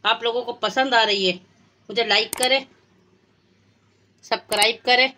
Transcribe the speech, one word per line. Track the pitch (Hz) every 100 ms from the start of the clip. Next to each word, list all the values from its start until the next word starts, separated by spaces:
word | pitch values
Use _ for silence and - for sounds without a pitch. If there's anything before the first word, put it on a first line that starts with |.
| 208
आप | 220
लोगों | 233 233
को | 240
पसंद | 226 208 233 269
आ | 240
रही | 214 202 185
है, | 180 _ _ _ _ _
मुझे | 214
like | 220 208 220 -
करें, | 254 269 269 _ _ _ _ _ _ _ _ _ _ _ _ _ _ _
subscribe | - 226 - 208 214 226
करें। | - 247 262